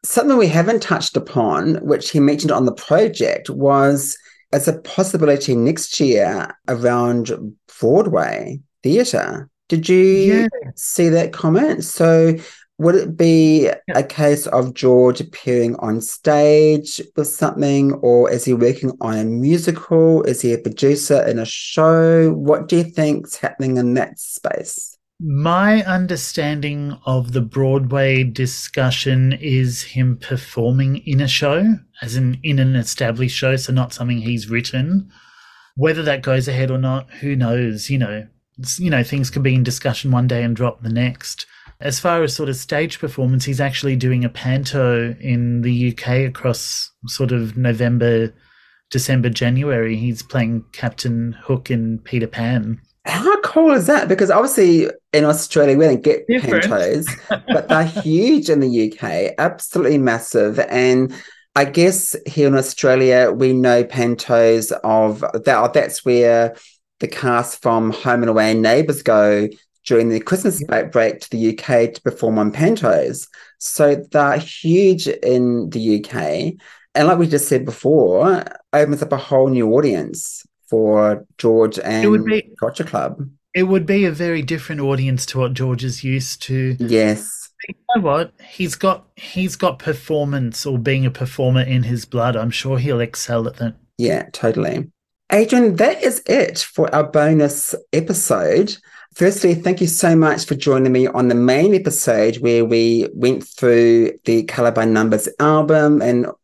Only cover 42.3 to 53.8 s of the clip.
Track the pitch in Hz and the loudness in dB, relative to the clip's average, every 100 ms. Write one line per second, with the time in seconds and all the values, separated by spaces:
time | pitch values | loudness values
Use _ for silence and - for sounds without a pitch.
42.3 | 131 147 127 - 151 165 - 156 131 127 | -4 -6 -6 -6 -4 -4 -6 -10 -4 0
43.3 | 131 131 131 143 131 143 131 127 127 123 | 0 -2 -2 -2 -2 -2 -2 0 0 -2
44.3 | - 127 131 135 143 123 120 117 117 135 | -4 -4 -2 -2 -2 0 0 -2 -8 -4
45.3 | 120 120 120 120 123 123 117 - 127 135 | -2 0 -2 -2 0 -2 -4 -2 -2 -2
46.3 | 131 131 123 - - - _ 120 - 131 | -4 -4 -4 -6 -10 -10 _ -14 -4 -2
47.3 | 123 113 107 127 113 120 120 117 117 113 | -2 -4 -2 -2 0 0 2 2 0 -2
48.3 | _ _ _ _ _ _ 131 127 131 120 | _ _ _ _ _ _ -6 0 0 0
49.3 | 113 120 127 147 123 113 110 120 113 - | 0 0 0 0 -2 -2 -2 -4 -6 -6
50.3 | 131 113 113 - - 123 - 127 117 117 | -4 -2 -4 -8 -8 -8 -6 -6 -4 -4
51.3 | 117 - 131 131 123 113 113 - 123 113 | -8 -4 -4 -2 -4 -2 -6 -6 -6 -4
52.3 | - 117 123 107 117 _ _ - 180 277 | -6 -2 -2 -4 -8 _ _ -8 -2 0
53.3 | 403 - - 320 269 | 0 0 2 4 4